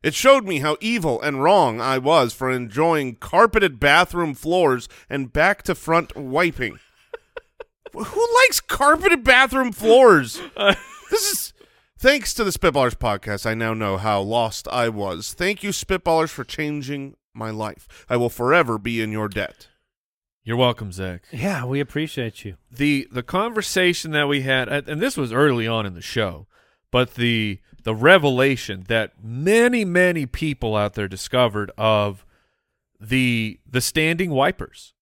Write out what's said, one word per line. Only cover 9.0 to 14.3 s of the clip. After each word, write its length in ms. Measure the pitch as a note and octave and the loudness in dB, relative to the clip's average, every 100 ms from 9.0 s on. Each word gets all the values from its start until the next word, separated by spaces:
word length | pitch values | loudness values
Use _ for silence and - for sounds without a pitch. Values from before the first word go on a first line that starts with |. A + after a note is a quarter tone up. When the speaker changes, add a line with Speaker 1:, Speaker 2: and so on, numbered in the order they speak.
| F#4 E4+ | 4 2
Speaker 1:
bathroom 480 | A#3 B3+ C4+ C4 B3+ | 4 4 4 2 -2
floors? 680 | G3+ A3 A#3+ B3+ E3+ A#2+ - - | -2 6 8 10 8 4 -10 -14
Speaker 2:
<laughs> 40 | - | 0
Uh, 200 | G3+ F#3+ - - - | 2 2 -4 -20 -4
Speaker 1:
This 220 | A4 G#4 | -2 -2
is, 220 | G4 - _ _ _ _ _ | -4 -8 _ _ _ _ _
thanks 360 | B3+ C#4+ G#3+ | 2 2 -2
to 100 | - | -2
the 80 | G#3 | -4
Spitballers 440 | - F#3 C#3 B2+ - | 2 0 2 0 0
podcast, 500 | A#2+ G2+ - G2+ A2+ | -4 -4 -4 -6 -4
I 80 | |
now 200 | A2 A2+ | -4 -4
know 220 | A2 G#2+ F#2+ | -2 -2 -2
how 240 | G#2+ G#2 | 0 -2
lost 460 | G2 | 0